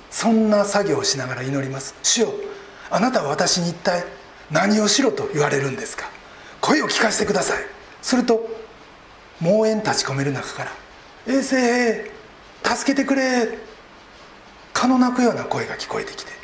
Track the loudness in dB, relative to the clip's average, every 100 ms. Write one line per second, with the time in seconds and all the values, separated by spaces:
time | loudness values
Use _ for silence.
0 | -10 -2 2 4 4 4 4 2 2 0
1 | 0 -2 -4 -6 -4 -4 -4 -6 -10 -4
2 | 0 2 2 -2 -8 -12 -16 -18 -4 0
3 | 2 2 0 0 0 0 -2 -2 -2 -2
4 | -4 -12 -20 -20 -4 0 4 4 4 2
5 | 2 0 -2 0 2 2 -2 -4 -8 -10
6 | -12 -14 -20 -20 -20 -4 2 2 2 0
7 | 0 2 0 0 0 -4 -6 -14 -20 -10
8 | 0 2 4 2 0 -10 -14 -20 -20 -20
9 | -20 -20 -18 -2 2 4 4 0 -2 -2
10 | -2 -2 -2 -4 -8 -10 -12 -12 -20 -20
11 | -20 -12 -2 0 2 2 2 2 2 0
12 | -6 -14 -20 -20 -20 -6 -2 -2 0 2
13 | 2 2 2 2 0 -4 -14 -20 -20 -20
14 | -20 -20 -20 -20 -20 -20 -8 0 4 4
15 | 4 4 2 2 -2 -4 -6 -8 -6 -6
16 | -8 -12 -16 -16